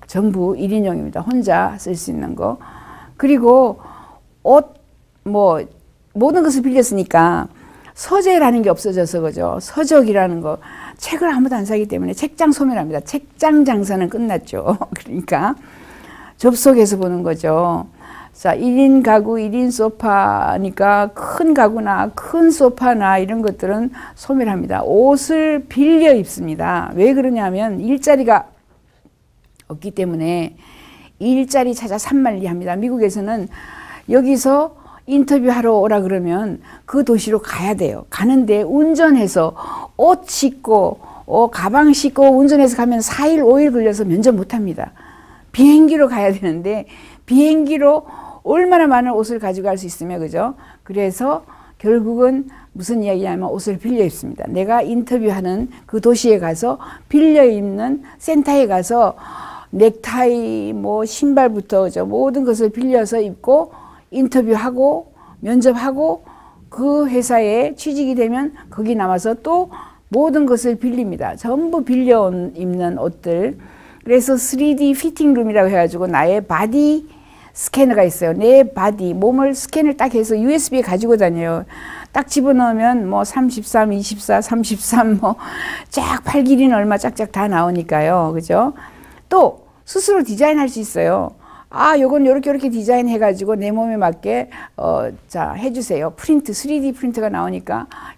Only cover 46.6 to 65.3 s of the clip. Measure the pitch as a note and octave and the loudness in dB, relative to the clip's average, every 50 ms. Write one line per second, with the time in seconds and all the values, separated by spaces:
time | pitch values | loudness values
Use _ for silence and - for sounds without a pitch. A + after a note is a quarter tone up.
46.6 | E3+ G3 G#3+ G#3+ F#3+ - - - - - - - _ - B3 C4 D4 D#4 D#4 D#4+ | -4 -4 -6 -6 -8 -12 -16 -20 -20 -20 -20 -18 _ 2 4 4 6 4 4 2
47.6 | D4+ C#4 D#4 D4 C#4+ C#4+ D4+ D#4 D4+ - - - - - - - - - C#4+ E4+ | 2 0 0 2 4 4 4 2 -2 -8 -16 -20 -20 -20 -20 -8 -4 0 2 2
48.6 | F4+ F4+ F4+ E4+ D#4+ D4 C4 A#3+ B3 B3 A#3+ G#3+ A3 G#3+ A#3+ A3+ G#3+ F#3+ F#3 F#3+ | 4 4 4 4 4 4 4 2 2 0 -2 -2 -2 -4 -6 -6 -6 -6 -6 -4
49.6 | F#3+ G3+ F#3+ F#3+ F#3+ F3 E3+ - E3+ F3 F3+ F3 D#3+ D#3 E3 E3+ G3+ B3 C#4 - | -4 -4 -4 -4 -6 -10 -12 -12 -10 -10 -8 -8 -8 -6 -4 -4 -4 -4 -6 -10
50.6 | - - - _ _ - F#3+ G3+ G3+ F#3+ F#3 - B3 C4+ D4+ D#4+ - - - - | -18 -20 -20 _ _ -8 -6 -4 -4 -4 -4 -4 -4 -4 -4 -4 -8 -14 -20 -20
51.6 | - - _ _ - G#3+ A3+ A#3+ G#3+ A3 A#3 A#3 B3 B3+ C4 C4+ C4+ C4 - - | -20 -20 _ _ 0 2 2 2 0 -2 0 2 2 2 2 0 -4 -8 -14 -20
52.6 | - _ - - F3+ F3+ A#3+ A#3 G#3 G3+ F#3+ F#3 G3 F#3 F3 F3+ F3+ - B2 F#3+ | -20 _ -16 -12 -8 -4 -4 -2 -2 -2 -2 -2 -2 -4 -6 -6 -6 -6 -6 -6
53.6 | - G#3+ G3 F3+ - A3+ B3 A#3 G3+ E3 - - - A2+ A2+ - - - - F3+ | -6 -6 -6 -6 -4 -2 0 0 0 0 -2 -6 -12 -12 -12 -12 -10 -6 -4 -4
54.6 | F#3+ G3+ A#3 A#3+ - - A#3 A#3+ A#3+ - B3 B3 A3 G#3+ G3 G3 F#3 F3+ F#3 G#3 | -2 0 0 0 0 -2 -2 -4 -2 -2 -2 -2 -2 -2 -2 -2 -4 -4 -4 -4
55.6 | A#3+ B3 - - - - - A3 F#3 A#3 A#3+ A3 - A#3+ G#3+ G3 F3 E3 D#3+ E3 | -6 -8 -10 -16 -12 -8 -6 0 2 2 2 4 4 2 2 2 0 -4 -4 -4
56.6 | A3+ A#3+ C4 - - - - - - - - D4 D#4 D#4+ D4+ D4+ C4+ B3 A3 G3+ | -4 -4 -4 -6 -10 -18 -20 -20 -4 0 2 4 4 6 6 6 6 6 4 0
57.6 | G3+ G3+ G3 G3+ A3 B3+ C#4 C#4 - - - - - - D#4+ D4+ C#4 C#4+ C#4+ C#4 | -2 -4 -4 -4 -4 -4 -6 -6 -8 -14 -20 -10 -6 -2 0 0 2 2 2 2
58.6 | C4 G#3 F#3+ F#3 F3+ - A#3 A#3+ A3+ F#3 - - - - - - - - - - | 2 2 0 -2 -2 0 2 2 2 2 0 -4 -14 -18 -18 -18 -16 -18 -18 -20
59.6 | - - - F#3 G#3+ A3+ A3 A3 - A3+ A3+ B3 B3+ B3 A#3+ A#3+ A3+ A3+ A3 A3 | -16 -8 0 4 4 4 4 0 -6 -6 -2 0 2 2 0 0 -2 -4 -6 -6
60.6 | G3+ G#3 A3+ G#3 G3+ G3+ G#3 G#3+ A3 A3 - - D4+ C#4+ C#4 B3+ B3+ B3 A3 G#3 | -6 -6 -6 -6 -4 -4 -4 -4 -4 -6 -4 -2 0 2 4 4 2 2 0 -4
61.6 | G3 - G#3+ F#3+ F#3+ F3 F3+ F3+ F3+ F#3+ G#3 A#3 C4 C4+ A#3+ C#4+ C4 B3 A3+ G#3+ | -4 -2 0 0 0 0 -2 -4 -4 -4 -2 -2 0 0 0 -2 -2 -2 0 0
62.6 | A3+ G#3+ G#3+ A#3+ B3+ C4 B3+ A#3+ A3 G#3 A#3 A3+ G#3 G3+ F3+ - - A#3+ C4 D4+ | -2 -2 -2 -4 -2 0 0 0 0 0 -2 -4 -4 -4 -8 -6 0 2 2 2
63.6 | E4 D#4+ - - - - - - _ _ - B3+ C4 B3+ - C4 A#3 A3 A3 G#3+ | 2 -2 -8 -20 -20 -20 -20 -20 _ _ -4 -2 -2 0 0 0 0 2 0 0
64.6 | A3+ B3+ B3 B3 C4 C#4+ D4+ E4 E4 - _ _ _ - | -2 -4 -2 0 0 2 0 -2 -6 -14 _ _ _ -20